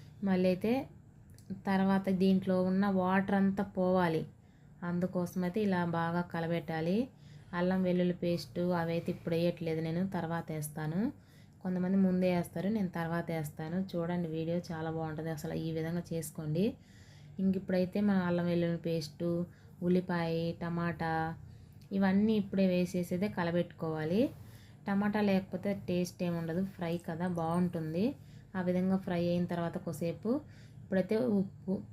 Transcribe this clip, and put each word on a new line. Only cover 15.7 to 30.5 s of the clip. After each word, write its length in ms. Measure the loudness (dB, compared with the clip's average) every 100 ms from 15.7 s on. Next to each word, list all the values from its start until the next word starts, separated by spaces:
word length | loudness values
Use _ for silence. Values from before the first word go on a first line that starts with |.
| -4
విధంగా 260 | -2 -4 -4
చేసుకోండి. 560 | -6 -6 -6 -2 0 0 -2 -14 -20 -20 -20 -14 -2
ఇంక 100 | 0 0
ఇప్పుడైతే 380 | 2 2 2 2 2
మనం 160 | 4 2
అల్లం 180 | 2 2
వెల్లుల్లి 280 | 2 2 0 -2
పేస్టు, 420 | -2 -4 -4 0 0 -2 -8 -20 -2 2
ఉల్లిపాయ, 460 | 2 2 0 0 0 -2 -4
టమాటా 500 | -4 -2 -2 -2 0 0 -2 -6 -14 -20 -20 -20 -4 2
ఇవన్నీ 360 | 4 6 4 2
ఇప్పుడే 240 | 2 2 4
వేసేసి 420 | 4 2 0 -2 -2
అయితే 120 | -2 -2
కలబెట్టుకోవాలి. 840 | 0 2 0 -4 -4 -2 0 2 2 -2 -18 -20 -20 -10 -2
టమాటా 340 | 0 2 2 4
లేకపోతే 440 | 2 0 -4 -4 -4 -2
టేస్ట్ 300 | 0 -2 -2 -4
ఏమి 100 | -2
ఉండదు, 240 | -2 -2 -4
ఫ్రై 200 | -4 -4 -4 -4
కదా 220 | -4 -2 -2
బాగుంటుంది. 680 | 0 2 0 -2 -2 0 0 -2 -12 -20 -10 -4
ఆ 60 | 0
విధంగా 280 | 2 2 0 0
ఫ్రై 160 | 0 2
అయిన 160 | 0 0
తర్వాత 220 | -2 -2 -4 -6
కొద్దిసేపు 420 | -4 -4 -2 -2 -2 -4